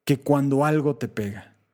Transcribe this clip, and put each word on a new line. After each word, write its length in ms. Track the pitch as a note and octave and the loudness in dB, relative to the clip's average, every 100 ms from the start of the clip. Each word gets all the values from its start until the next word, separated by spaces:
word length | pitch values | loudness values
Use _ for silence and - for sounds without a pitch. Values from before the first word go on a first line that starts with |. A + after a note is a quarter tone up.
| - | -2
que 140 | C3+ | 0
cuando 440 | - C#3+ C#3 C3+ D3 | 2 0 2 2 2
algo 300 | D#3 D3 C#3+ | 2 0 -4
te 120 | A#2 | -6
pega, 480 | - G2+ G2+ - _ _ | -6 -8 -10 -16 _ _